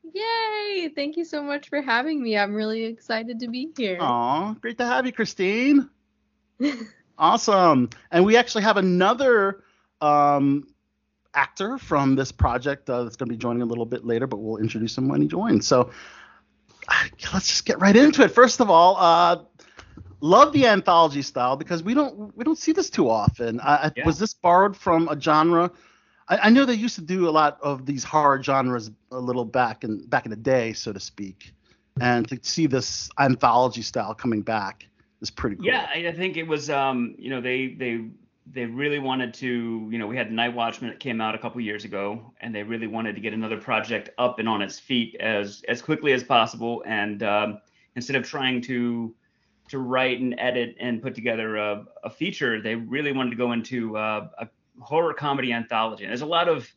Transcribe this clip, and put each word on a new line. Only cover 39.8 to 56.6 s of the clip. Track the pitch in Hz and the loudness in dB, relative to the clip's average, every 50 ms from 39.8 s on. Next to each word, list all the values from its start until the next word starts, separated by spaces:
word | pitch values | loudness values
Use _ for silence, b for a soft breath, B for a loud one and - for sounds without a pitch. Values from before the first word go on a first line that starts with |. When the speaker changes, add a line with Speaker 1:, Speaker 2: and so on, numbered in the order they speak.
| 110 107 | -8 -8
Speaker 3:
you | 113 117 | -8 -6
know, | 110 | -6
we | 104 120 | -6 -6
had | 131 120 107 | -6 -6 -6
Night | 110 113 120 120 | -4 -4 -4 -4
Watchman | 120 120 117 117 113 - 127 120 | -4 -4 -4 -4 -6 -8 -12 -12
that | - - | -12 -10
came | - 135 117 113 | -8 -8 -6 -4
out | 113 110 110 | -4 -4 -6
a | 110 | -6
couple | - 113 110 123 | -10 -10 -8 -8
years | 117 104 104 104 113 | -8 -8 -8 -8 -10
ago, | 101 104 98 98 101 107 113 113 - _ _ | -10 -8 -6 -6 -6 -8 -10 -14 -20 _ _
and | - 117 110 | -14 -10 -10
they | 104 | -10
really | 104 107 117 113 113 | -8 -8 -8 -8 -8
wanted | 107 107 113 113 107 101 | -8 -6 -6 -6 -6 -8
to | 101 | -6
get | 101 110 | -8 -8
another | 104 110 110 110 110 104 | -6 -6 -6 -6 -8 -8
project | - - 117 110 107 113 117 101 - - _ - | -6 -4 -4 -4 -2 -4 -6 -8 -8 -10 _ -2
up | 123 123 123 - | -2 -2 -2 -2
and | 110 113 | -2 -2
on | 110 101 | 0 -2
its | 101 - - - | -4 -6 -8 -16
feet | _ - 131 120 113 113 - - | _ -4 -2 -2 -2 -4 -8 -6
as, | - 110 110 101 104 101 104 - - | -4 -2 -2 -2 -4 -6 -10 -14 -6
as | - 120 120 | -6 -6 -6
quickly | - - 156 151 156 147 | -4 -4 -4 -2 0 0
as | 131 127 | 0 0
possible. | 123 - 135 117 110 117 - 113 113 117 117 110 - | 0 2 2 2 2 2 -4 -8 -6 -6 -6 -8 -6
And, | - 110 104 104 107 107 101 | -6 -4 -4 -4 -4 -6 -4
um, | 113 104 104 104 107 107 104 - _ _ _ _ _ _ _ | -2 0 0 0 0 -2 -6 -12 _ _ _ _ _ _ _
instead | 123 120 - 135 | -12 -8 -4 -4
of | 131 120 | -4 -4
trying | - - 147 131 127 127 123 | -4 -8 -4 -4 -2 -2 -4
to, | 123 131 131 120 120 120 117 117 117 113 113 _ _ _ _ _ _ _ _ _ _ _ | -4 -6 -4 -4 -2 -4 -4 -6 -8 -10 -12 _ _ _ _ _ _ _ _ _ _ _
to | - 135 | -10 -8
write | 131 123 127 127 131 131 123 120 | -6 -4 -2 0 0 0 -2 -2
and | 127 127 123 | -4 -6 -4
edit | - 123 127 123 123 120 120 - - | -2 -4 -2 -2 -2 -4 -6 -8 -10
and | 117 123 117 113 | -6 -6 -6 -6
put | 120 131 123 | -6 -10 -10
together | 117 110 120 113 110 113 110 107 | -6 -6 -4 -4 -4 -6 -6 -4
a, | 107 104 104 104 104 - - _ - | -4 -4 -4 -6 -8 -10 -20 _ -16
a | - - | -16 -16
feature, | - _ 160 196 190 - 156 - 113 113 | -10 _ -8 -8 -6 -4 -4 -4 -4 -4
they | 101 110 113 | -6 -6 -6
really | 117 117 110 123 143 151 143 | -6 -8 -8 -8 -6 -4 -4
wanted | 135 135 127 120 | -4 -4 -4 -4
to | 117 | -4
go | 113 123 120 | -4 -4 -4
into, | 120 117 113 - 131 120 113 110 107 | -4 -6 -6 -6 -8 -6 -6 -6 -6
uh, | 107 107 110 107 107 - 160 - - | -6 -4 -4 -6 -6 -8 -12 -16 -16
a | 113 - _ _ _ _ _ - | -16 -16 _ _ _ _ _ -20
horror | - - 147 160 170 160 147 | -12 -4 -2 -2 0 -2 -4
comedy | - 143 147 139 139 131 123 | -4 -4 -4 -2 -2 -2 -4
anthology. | 117 117 113 - 120 110 113 113 107 98 101 | -4 -4 -4 -4 -2 -2 -2 -2 -4 -10 -10
And | 95 | -10
there's | 113 123 | -8 -8
a | 151 | -6
lot | 151 170 165 170 170 | -2 -2 0 2 0
of | 160 139 | 0 -2